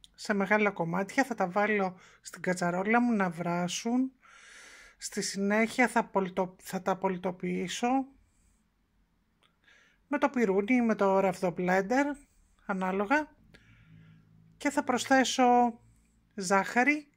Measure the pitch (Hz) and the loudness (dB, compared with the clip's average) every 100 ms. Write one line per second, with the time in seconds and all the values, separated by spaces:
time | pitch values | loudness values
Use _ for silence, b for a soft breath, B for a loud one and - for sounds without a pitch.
0 | _ - - 202 190 214 208 196 165 180 | _ -12 -4 -2 2 2 2 -2 -4 -4
1 | 196 - - 226 185 202 208 208 185 185 | -4 -2 -2 -2 -2 0 0 0 -2 -6
2 | B B - - 180 180 175 180 196 233 | B B -20 -8 -4 -2 -2 -2 2 2
3 | 240 214 185 165 175 175 180 - 233 254 | 2 2 0 -2 -4 -2 -2 -4 -2 -2
4 | 262 - B B B B B B B B | -2 -6 B B B B B B B B
5 | - - 190 190 202 214 226 - 233 233 | -12 -8 -6 -2 0 0 0 0 0 0
6 | 220 196 185 185 180 - - 185 190 185 | -2 -2 -2 -2 -4 -6 -10 -6 -4 -2
7 | 190 180 185 180 180 185 180 - 240 269 | -2 -4 -6 -6 -6 -6 -6 -4 -2 -2
8 | 262 _ _ _ _ _ _ _ _ _ | -4 _ _ _ _ _ _ _ _ _
9 | _ _ _ _ _ _ b b b b | _ _ _ _ _ _ b b b b
10 | - 285 285 254 214 190 202 254 233 208 | -6 0 0 2 0 2 2 2 2 2
11 | 196 190 190 180 180 170 180 190 196 254 | 2 4 2 0 -2 -2 0 0 2 0
12 | 285 277 _ _ _ _ - 190 185 196 | 0 -4 _ _ _ _ -8 -4 -2 -2
13 | 202 294 294 _ _ b b b b b | 0 0 -2 _ _ b b b b b
14 | b b b b _ - 285 285 285 247 | b b b b _ -6 -4 -2 -2 -2
15 | - 269 247 - 247 247 240 226 _ _ | 2 4 4 4 6 6 4 -2 _ _
16 | _ _ _ - 180 196 190 240 254 302 | _ _ _ -6 0 2 2 2 2 2
17 | - | -4